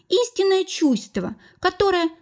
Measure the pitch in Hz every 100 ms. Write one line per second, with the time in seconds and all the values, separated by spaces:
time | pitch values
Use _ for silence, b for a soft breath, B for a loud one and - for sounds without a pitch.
0 | b 381 480 - 392 381 370 - 302 240
1 | - - 185 214 b b 359 370 403 359
2 | 330 330